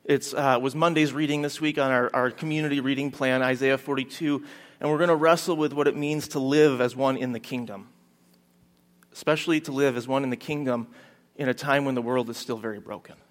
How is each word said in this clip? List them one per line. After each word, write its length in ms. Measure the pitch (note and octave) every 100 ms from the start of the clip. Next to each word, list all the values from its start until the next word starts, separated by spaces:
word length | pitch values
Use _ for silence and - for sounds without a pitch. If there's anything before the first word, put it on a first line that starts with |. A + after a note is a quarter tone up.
It's, 300 | - C#3 -
uh, 240 | - C#3 B2
was 120 | C3
Monday's 380 | C#3 E3 D#3+ D3+
reading 300 | C3 D3+ D3
this 180 | D3 -
week 180 | D#3 D3
on 140 | C3+
our, 180 | B2+ B2 -
our 160 | B2
community 480 | A2+ D#3 D#3 D3+ C#3+
reading 320 | C3 C3+ C#3+
plan, 300 | B2+ C3+ C3
Isaiah 360 | C3 B2+ C3+ C3+
forty-two, 640 | C3 C3+ B2+ - D#3 C#3+ D3 - - -
and 100 | D3
we're 100 | D3+
gonna 180 | F3 D#3+
wrestle 400 | D#3+ E3+ F3+ D#3+
with 160 | D3+
what 120 | C#3 C#3+
it 120 | C#3+
means 320 | D3 D3+ -
to 100 | D3
live 400 | C3+ D3 D3+ B2+
as 160 | B2 B2
one 220 | C3+ C3
in 160 | B2+
the 80 | A#2
kingdom, 480 | - B2+ A#2 G2 G2 _ _ _ _ _ _ _ _ _ _ _ _
especially 480 | - - D#3 E3+ D#3+
to 140 | D3+
live 240 | C3+ C#3 B2
as 100 | B2
one 160 | C3+
in 60 | C3+
the 80 | A#2+
kingdom 500 | - D3 C#3 A#2+ A#2 - - _ _ -
in 140 | C3+
a 40 |
time 300 | A#2+ C#3+ C#3
when 100 | C#3
the 80 | B2+
world 280 | A#2 B2+ A#2
is 80 | A#2
still 180 | - A2+
very 240 | A2 G#2
broken. 360 | - G#2 - - _